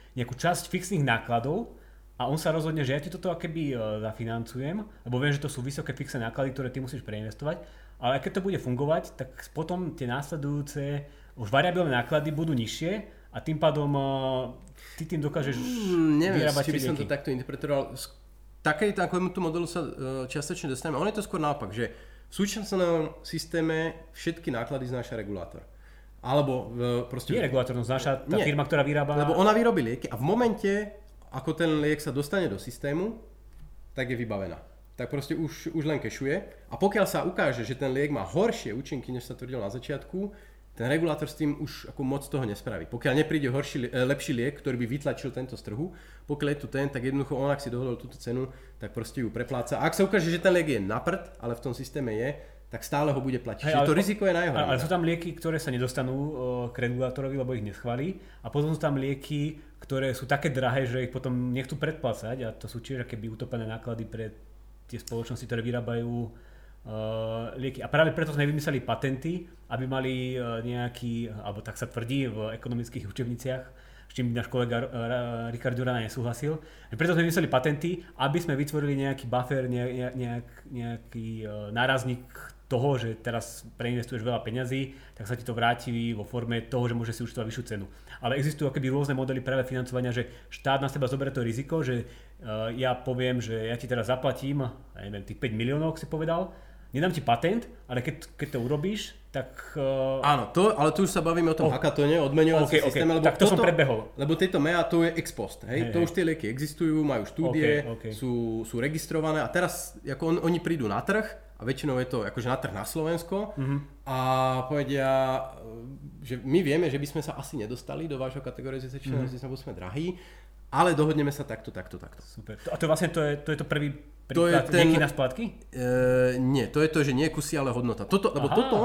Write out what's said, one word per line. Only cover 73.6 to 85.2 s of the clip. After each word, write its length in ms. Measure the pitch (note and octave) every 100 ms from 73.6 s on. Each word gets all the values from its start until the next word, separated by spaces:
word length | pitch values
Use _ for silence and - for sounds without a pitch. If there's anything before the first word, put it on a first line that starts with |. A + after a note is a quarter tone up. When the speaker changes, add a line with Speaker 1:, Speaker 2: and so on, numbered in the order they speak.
| B2+ - - - -
Speaker 1:
s 80 |
čím 160 | - B2
náš 160 | A#2 A2+
kolega, 300 | B2+ A#2+ A#2+
e, 100 | -
Ra-, 300 | A#2+ A#2 B2 A#2+ A#2 A#2
Richard 240 | A#2 B2+
Jurana 240 | A#2+ B2+ A#2+
nesúhlasil. 580 | A2 C3 A#2+ A#2 C#3+ D#3 - - -
Preto 220 | A2 E3
sme 100 | E3
vymysleli 240 | E3+ E3+ D#3
patenty, 440 | B2+ D3+ C#3+ E3+ F3+ - -
aby 220 | C3+ D#3+
sme 160 | E3
vytvorili 400 | C3+ C#3+ D3+ C#3+ C#3
nejaký 260 | C#3 C3+ A#2+
buffer, 400 | B2+ B2 C3+ B2+
ne-, 240 | B2 B2+
ne-, 220 | B2+ B2 B2+
nejak-, 460 | B2 A#2 A#2+ - -
nejaký, 580 | B2+ A#2 A#2 - A#2+ A2+ A2
e, 60 | G#2+ G#2 G#2
nárazník 500 | A2+ B2+ C3+ B2 B2 - - - - -
toho, 320 | B2+ C#3 C3
že 160 | A2+ A2
teraz 300 | - A#2 - - -
preinvestuješ 480 | - A#2+ B2 A2+ E2+
veľa 200 | A2+ A#2+
peňazí, 400 | G#2+ A#2 B2+ C3+ C3+ - -
tak 140 | -